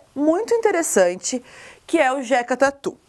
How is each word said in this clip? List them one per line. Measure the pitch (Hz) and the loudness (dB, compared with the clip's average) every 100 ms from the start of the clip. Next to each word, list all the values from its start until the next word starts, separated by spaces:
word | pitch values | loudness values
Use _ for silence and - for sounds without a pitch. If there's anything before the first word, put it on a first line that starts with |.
| - - | -12 -2
muito | 302 339 453 | 0 0 0
interessante, | 466 427 349 320 - 180 185 - 254 - - - - - | 0 2 0 0 2 2 0 -6 -8 -10 -18 -20 -20 -4
que | 330 | 0
é | 262 | 2
o | 277 | 0
Jeca | 233 254 240 254 | 0 -2 0 0
Tatu. | 277 277 - - | 0 0 -8 -10